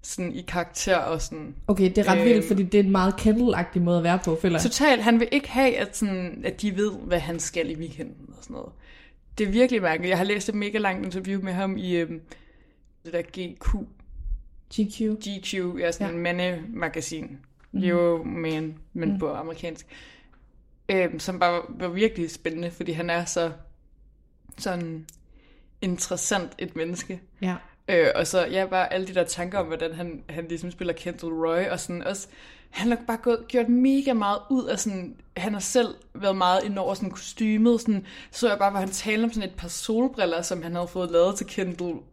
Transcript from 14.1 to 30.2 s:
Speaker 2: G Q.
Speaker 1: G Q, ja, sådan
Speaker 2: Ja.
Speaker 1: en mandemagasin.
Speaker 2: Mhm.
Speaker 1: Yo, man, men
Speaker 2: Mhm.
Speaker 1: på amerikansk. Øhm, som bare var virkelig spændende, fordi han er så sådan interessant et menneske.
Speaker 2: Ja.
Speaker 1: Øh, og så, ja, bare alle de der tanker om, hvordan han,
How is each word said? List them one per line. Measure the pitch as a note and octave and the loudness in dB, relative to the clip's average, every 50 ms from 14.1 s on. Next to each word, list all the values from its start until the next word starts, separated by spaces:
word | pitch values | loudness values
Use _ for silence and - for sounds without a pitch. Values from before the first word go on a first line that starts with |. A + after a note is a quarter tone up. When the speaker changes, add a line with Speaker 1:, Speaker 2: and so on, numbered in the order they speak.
| - - - - - - - - - - - _ - | -16 -10 -6 -6 -6 -6 -8 -16 -20 -20 -20 _ -2
Speaker 2:
G | - G#3+ G3+ - | -2 -2 -2 -2
Q. | - A3+ G#3+ G#3+ G#3+ - G3+ | -4 -2 -2 -2 -4 -6 -10
Speaker 1:
G | G3+ G3 G3 | -10 -10 -8
Q, | - - F#3+ F3+ F3+ F3 - | -6 -4 -4 -4 -4 -2 -2
ja, | F3 E3+ | -2 -2
sådan | E3+ - G3+ F#3+ | 0 0 -4 -4
Speaker 2:
Ja. | E3 | -4
Speaker 1:
en | E3+ E3+ | -2 -2
mandemagasin. | F3 F3 F3 F3+ F3+ F3+ E3 D#3+ G#3+ A3+ - E3+ D#3+ - E3 D3+ - E3 D#3+ D3+ - C#3 C#3 - _ _ _ - _ | -2 0 0 -2 -2 -2 -4 -8 -10 -6 -4 -4 -4 -4 -6 -8 -6 -8 -8 -10 -10 -14 -18 -20 _ _ _ -20 _
Speaker 2:
Mhm. | - G3 F#3+ | -4 0 0
Speaker 1:
Yo, | F3+ F3 F3 F3 E3+ E3+ E3 D#3+ | 2 4 4 4 4 2 0 -2
man, | - - E3 E3 D#3+ D#3+ D#3 D#3+ D#3 D#3 - - - _ | -6 -6 -4 -4 -4 -4 -4 -4 -6 -10 -12 -18 -12 _
men | F3+ E3 F3+ | -4 -2 -2
Speaker 2:
Mhm. | G3+ F#3+ | 0 0
Speaker 1:
på | F3 D3 D3+ | -2 -4 -4
amerikansk. | - D#3 E3 - - - E3+ D#3+ - - _ - - - - - - _ _ - _ _ _ _ - _ _ _ _ _ - | -6 -8 -10 -10 -10 -10 -10 -10 -10 -16 _ -20 -20 -20 -20 -20 -20 _ _ -20 _ _ _ _ -20 _ _ _ _ _ 0
Øhm, | G3 F#3+ F3+ E3 - D#3+ | 2 2 2 2 0 -4
som | - - F#3 F3+ | -6 -6 -2 2
bare | F3+ F3 F3 F3 E3+ - | 2 2 2 0 -2 -6
var | - - F#3 F3+ | -8 -6 -6 -4
virkelig | E3+ F#3 G#3+ A3+ A3 - E3+ D#3+ | 0 2 2 2 2 0 -6 -6
spændende, | - - - E3 D#3+ E3 F3 E3+ | -6 -6 -6 -6 -4 -4 -6 -8
fordi | E3+ - F3 E3 | -6 -6 -6 -6
han | E3 D#3+ E3+ E3+ | -4 -4 -2 0
er | E3+ F3 F3 | 0 -2 -2
så | E3+ - F3 E3+ E3 D#3 - - - - _ _ _ _ _ - - _ _ _ _ _ _ _ - - - | -2 -2 -2 -2 -2 -4 -8 -16 -20 -20 _ _ _ _ _ -20 -20 _ _ _ _ _ _ _ -20 -16 -8
sådan | - G3+ F#3 F3 E3+ E3 D#3+ D#3+ D#3+ D#3 - - _ _ - - _ _ - _ - _ _ _ | -6 -4 -4 -4 -4 -6 -8 -10 -14 -16 -20 -20 _ _ -20 -20 _ _ -20 _ -20 _ _ _
interessant | - F#3 F3+ E3+ - - F3+ F3 - - G#3 G3 F3 D#3+ - - | -4 -4 -2 -2 -4 -6 -4 -4 -2 -2 -2 -2 -2 -4 -10 -10
et | F#3 E3 - | -10 -10 -6
menneske. | - D#3+ E3+ F3 F3 - - F#3+ F3+ - - - _ | -6 -6 -6 -6 -8 -8 -10 -12 -14 -14 -20 -12 _
Speaker 2:
Ja. | G3 F#3 F3+ F3 - - - _ _ - | -4 -4 -4 -6 -10 -18 -20 _ _ 2
Speaker 1:
Øh, | G3+ E3+ D#3+ C#3+ - | 4 4 6 6 4
og | - - - | 2 0 2
så, | - F#3 E3+ | 2 2 2
ja, | - - F#3+ F#3+ | 2 0 -2 -2
bare | F#3 F#3 F#3 F3+ - - | 0 2 0 0 2 0
alle | F#3 F#3+ F#3 | -2 -4 -2
de | F#3 | 0
der | F#3 F3 | 0 0
tanker | E3+ - - F3 F3+ F#3 G3+ | 0 -2 -6 -6 -4 -2 -4
om, | F3+ D#3+ | -2 -2
hvordan | D#3+ D#3+ E3 E3 D#3+ | -4 -4 -4 -4 -4
han, | D#3+ F3 F3 D#3+ C#3+ | -6 -8 -8 -10 -12